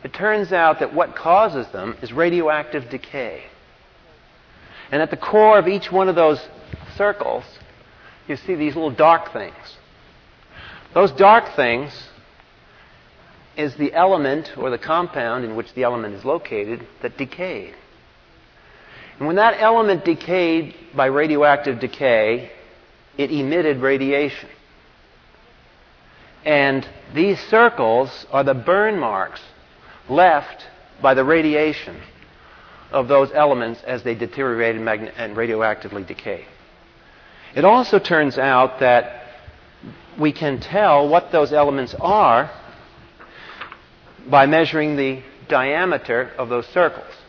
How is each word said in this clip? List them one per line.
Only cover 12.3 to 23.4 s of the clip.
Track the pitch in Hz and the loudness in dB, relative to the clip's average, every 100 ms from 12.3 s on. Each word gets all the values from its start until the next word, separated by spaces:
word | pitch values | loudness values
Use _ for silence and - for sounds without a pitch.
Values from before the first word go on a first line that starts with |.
| _ _ _ _ _ _ _ _ _ _ - _ - | _ _ _ _ _ _ _ _ _ _ -20 _ -8
is | 151 | -8
the | 127 147 | -4 -4
element | 165 185 190 139 147 156 - | 2 2 2 0 -4 -8 -8
or | 131 | -6
the | 120 | -6
compound | - 160 175 147 117 120 | -2 -4 -2 -6 -6 -4
in | 120 110 | -6 -8
which | 117 | -10
the | - | -4
element | 123 120 110 | -4 -2 -8
is | 98 | -10
located | 110 165 - 110 104 117 - _ | -6 -6 -4 -8 -6 -10 -12 _
that | - - | -12 -10
decayed. | 131 - 185 135 87 - _ _ _ _ _ _ _ _ _ - - - - - | -12 -10 -10 -10 -14 -20 _ _ _ _ _ _ _ _ _ -20 -20 -20 -20 -8
And | 147 | -4
when | 180 | 2
that | 226 220 | 2 4
element | 220 226 220 185 | 2 4 2 0
decayed | 147 165 - 185 175 165 151 - - | -2 -4 -2 -2 0 -2 -4 -14 -14
by | 135 135 | -2 0
radioactive | 135 156 147 147 143 143 120 | 2 0 4 4 4 0 -6
decay, | 123 - 139 117 107 120 123 - - _ _ _ _ - | -6 -2 2 2 2 -2 -6 -20 -20 _ _ _ _ -8
it | 139 | -4
emitted | 147 | -4